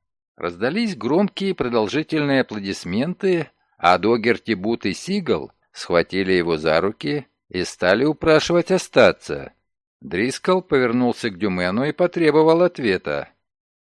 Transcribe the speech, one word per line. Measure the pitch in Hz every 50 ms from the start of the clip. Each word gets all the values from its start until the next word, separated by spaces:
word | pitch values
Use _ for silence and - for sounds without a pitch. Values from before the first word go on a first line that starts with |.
| _ _ _ _ _ _ _
Раздались | - - 87 87 87 107 131 170 226 240 214 175
громкие | 117 - 120 147 185 208 - - - 196 196
и |
продолжительные | 180 - 123 123 117 117 107 95 120 147 156 - 160 156 147 143 139 131
аплодисменты, | 120 - 107 107 98 98 95 - - 87 90 110 135 175 180 - 208 190 180 170 143 - _ _ _ _ _
а | _ - 87 90 92
Догерти, | 87 110 120 117 104 120 110 92 - - 110
Бут | 92 92 110 117 - -
и | 101 90
Сигал | - - 170 196 208 170 123 98 78 67 - _ _ _ _
схватили | _ - - - 87 85 82 - - 95 98 92
его | 95 90 82 85 82
за | 78 76 80 78 82
руки | 90 101 110 - - 143 147 143 131 - _ _ _ _
и | - 92 85
стали | - - - 90 90 98 113 135
упрашивать | 156 147 - - 160 156 151 - - 170 175 165 -
остаться. | 190 175 - - - 135 113 90 80 - - - 76 71 65 - - _ _ _ _ _ _ _ _ _
Дрискл | 69 67 85 90 113 131 131 - - - 185 185
повернулся | 180 - 156 135 127 117 117 127 123 120 120 - - 113
к | 95 85
Дюмену | 104 101 92 90 90 90 95 117 139
и | 151
потребовал | 147 - 180 175 - 175 165 151 143 156 156 160 160 165
ответа. | 180 175 175 - 131 107 92 87 - - 73 71 - - _ _ _ _ _ _ _ _ _ _ _